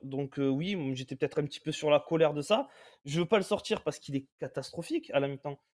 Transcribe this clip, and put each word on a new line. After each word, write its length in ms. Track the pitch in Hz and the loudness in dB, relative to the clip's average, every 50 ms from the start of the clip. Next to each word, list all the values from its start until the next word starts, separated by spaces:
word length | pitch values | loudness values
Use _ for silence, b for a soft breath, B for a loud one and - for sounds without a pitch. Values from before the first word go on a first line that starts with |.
| - | -10
Donc, 360 | 135 135 135 143 135 - 143 | -6 -4 -4 -4 -4 -2 0
euh, 100 | 139 135 | 0 2
oui, 280 | 135 135 160 190 208 185 151 135 135 | 2 0 0 -2 -2 -2 -2 -2 -4
j'étais 200 | 127 131 - - | -4 -6 -8 -6
peut-être 240 | - - 143 - - | -2 -2 -2 0 0
un 60 | 147 | -2
petit 160 | 143 - - | -2 -4 -8
peu 120 | - 156 151 | -8 -6 -6
sur 180 | - - 151 | -2 2 4
la 100 | 147 143 | 4 4
colère 340 | - - 165 160 160 160 151 | 4 4 4 4 4 4 4
de 80 | 147 143 | 0 0
ça. 260 | - 208 233 285 B B B B B B B B | 2 2 2 2 B B B B B B B B
Je 160 | 143 143 165 | -4 0 0
veux 60 | 175 | 2
pas 100 | 160 220 | 4 4
le 60 | 208 190 | 2 4
sortir 380 | - 208 190 - - 214 - - | 2 0 -2 0 -2 -4 -2 -2
parce 160 | 151 143 - | -4 -6 -6
qu'il 180 | - - 139 | -6 -6 -4
est 100 | 135 135 _ _ - | -4 -6 _ _ -10
catastrophique 720 | 143 131 - 143 135 - - - 165 - 311 339 - - - | -10 -8 -8 -8 -8 -8 -8 -10 -8 -4 -4 -6 -4 0 0
à 80 | 143 | 0
la 80 | 139 139 | 2 0
mi-temps. 320 | 139 135 - 147 143 - _ _ _ | -2 -4 -6 -8 -10 -10 _ _ _